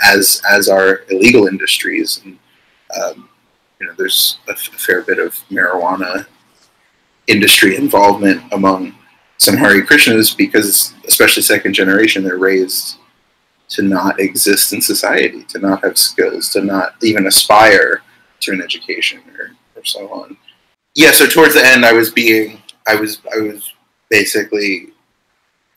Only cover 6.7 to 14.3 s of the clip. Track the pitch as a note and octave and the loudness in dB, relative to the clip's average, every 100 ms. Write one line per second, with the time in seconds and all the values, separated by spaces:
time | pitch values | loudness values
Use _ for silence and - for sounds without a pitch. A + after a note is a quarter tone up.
6.7 | _ _ _ _ _ - G#2+ G2 - G2 | _ _ _ _ _ -2 0 2 4 2
7.7 | F#2+ - G2 G2+ G2+ G2+ F2 - G2+ G2 | 2 0 4 4 4 0 -2 -4 -2 0
8.7 | F#2+ F#2 - _ _ _ - - G#2 G#2 | 0 -4 -14 _ _ _ -4 0 2 4
9.7 | G2 F#2+ D3 - A2 A2 - F#2+ A2 G#2 | 4 4 2 4 2 2 0 0 0 0
10.7 | - - - - - G#2+ - - G#2 - | -2 -4 -8 -4 0 2 2 0 -2 -2
11.7 | - F#2+ G2 A2 G2 F#2+ F#2 F#2+ F#2+ F#2 | -2 0 2 2 0 -4 -2 0 0 -2
12.7 | - - - _ _ _ _ _ _ - | -6 -10 -14 _ _ _ _ _ _ -12
13.7 | - G2 F#2+ F#2+ - F#2+ | -4 -2 -2 -2 -2 -4